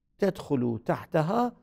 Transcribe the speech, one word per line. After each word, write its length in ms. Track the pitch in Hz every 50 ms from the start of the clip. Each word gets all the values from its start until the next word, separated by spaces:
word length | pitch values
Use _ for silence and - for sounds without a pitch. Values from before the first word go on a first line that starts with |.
| _ _ _ -
تدخل 600 | 202 196 180 - - - 147 131 120 120 117 110 -
تحتها 680 | - 165 117 - - - 165 151 160 202 233 240 240 - -